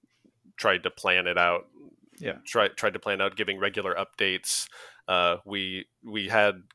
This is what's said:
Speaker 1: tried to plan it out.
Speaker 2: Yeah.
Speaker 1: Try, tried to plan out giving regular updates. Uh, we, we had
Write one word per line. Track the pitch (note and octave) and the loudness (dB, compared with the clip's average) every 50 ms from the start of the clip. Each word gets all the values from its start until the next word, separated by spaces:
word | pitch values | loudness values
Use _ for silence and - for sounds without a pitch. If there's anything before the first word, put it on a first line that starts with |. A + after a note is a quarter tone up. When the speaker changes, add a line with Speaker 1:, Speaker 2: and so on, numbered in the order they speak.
| _ _ _ _ _ _ _ _ _ _ _ | _ _ _ _ _ _ _ _ _ _ _
Speaker 1:
tried | - - A2 F#2 F2+ F2+ | 0 2 2 2 2 0
to | F2+ | -4
plan | - - - F#2+ F2+ F#2 F2+ | -6 -2 0 2 2 2 2
it | F2+ F2 | 2 2
out. | F2 F2 F2 F2 F2 - _ _ - - - _ _ _ _ _ - | 4 4 4 2 0 -2 _ _ -20 -20 -20 _ _ _ _ _ -10
Speaker 2:
Yeah. | - A2+ - - - | -8 -8 -8 -8 -8
Speaker 1:
Try, | - - A#2 G#2 F#2+ | -2 2 2 2 2
tried | - - - G#2 F#2+ | 0 -2 -4 -2 -4
to | G#2 | -4
plan | - G#2 G2+ F#2+ | -4 -4 -2 0
out | G2 G2 F#2+ | -2 -2 -2
giving | - G#2 F#2+ G2 F#2+ | -4 -4 -4 -2 -2
regular | G2 G2+ G2 G#2 G2 F#2 F2 | -4 -4 -2 -2 -4 -2 -2
updates. | F#2+ G2 - _ - G#2 F#2+ F#2 F#2 - - - - - - - - - - - _ _ | -4 -6 -6 _ -2 -2 0 -2 -2 -4 -4 -4 -4 -6 -8 -14 -20 -20 -20 -20 _ _
Uh, | - F#2 F2+ F2 F2 F2 F2 - | 0 2 2 2 2 0 -2 -4
we, | G2 G2+ G2 F#2+ F#2+ F#2 F#2 - _ _ _ - | -8 -6 -6 -6 -6 -8 -10 -12 _ _ _ -14
we | A#2 G#2 G#2+ F#2+ F#2+ | -10 -8 -8 -4 0
had | A2 A2 G#2 G#2 G2+ F2+ F2+ _ | 2 4 4 4 2 -2 -8 _